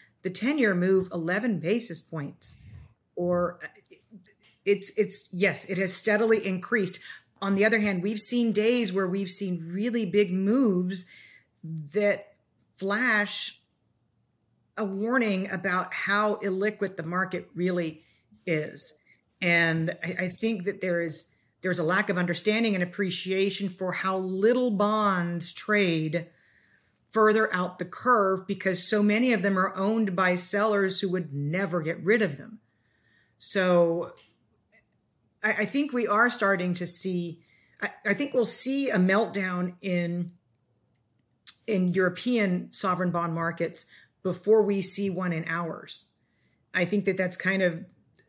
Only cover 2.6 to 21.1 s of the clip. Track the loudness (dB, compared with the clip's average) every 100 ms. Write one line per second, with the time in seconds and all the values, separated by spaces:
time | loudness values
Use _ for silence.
2.6 | -18 -20 -20 _ _ -4 0 0 0 -4
3.6 | -14 -18 _ -20 _ -20 -20 _ _ _
4.6 | 0 0 0 -2 -2 -4 -6 0 0 0
5.6 | -4 -2 -2 0 2 2 4 2 0 -4
6.6 | -2 0 0 -4 -8 -20 _ -8 -2 2
7.6 | 4 4 2 0 -2 -2 0 2 2 2
8.6 | 2 2 2 0 0 -2 -2 -4 -4 -4
9.6 | -6 -4 -2 -2 0 2 2 2 2 4
10.6 | 4 2 0 -4 -8 -14 -20 -20 _ _
11.6 | -12 -10 -8 0 0 0 -4 _ _ _
12.6 | _ -8 -4 0 2 0 0 -4 -6 -10
13.6 | _ _ _ _ _ _ _ _ _ _
14.6 | _ -6 -4 -2 0 2 2 0 -2 -4
15.6 | -2 0 -2 -4 0 2 2 0 -2 0
16.6 | -2 -2 -4 -4 -4 -2 -2 -4 -8 -4
17.6 | -2 0 -2 -6 _ _ _ _ -4 -2
18.6 | -2 -8 -12 -12 _ _ _ -4 2 4
19.6 | 4 2 -2 -4 -6 -4 -4 -2 -4 -2
20.6 | -4 -4 -2 0 -2